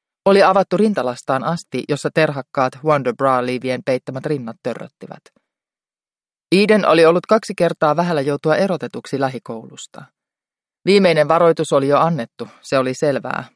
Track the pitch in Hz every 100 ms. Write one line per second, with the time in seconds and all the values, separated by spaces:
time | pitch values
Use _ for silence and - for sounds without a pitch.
0 | _ _ 196 196 180 190 185 180 220 190
1 | 123 120 - 135 123 170 - 127 - 143
2 | 147 - 156 139 - - 127 131 151 143
3 | 123 110 135 127 123 123 127 123 127 131
4 | - 131 151 147 113 - 123 113 - _
5 | - - _ _ _ _ _ _ _ _
6 | _ _ _ _ _ 185 208 214 165 165
7 | 160 175 - 214 - 190 170 170 151 151
8 | 175 156 139 143 156 156 196 160 135 127
9 | - 131 135 131 - 113 131 - - -
10 | 135 _ _ _ _ _ _ _ 170 202
11 | 190 156 147 165 170 165 156 143 135 143
12 | 160 160 117 _ 113 _ - 135 127 127
13 | 151 127 127 - -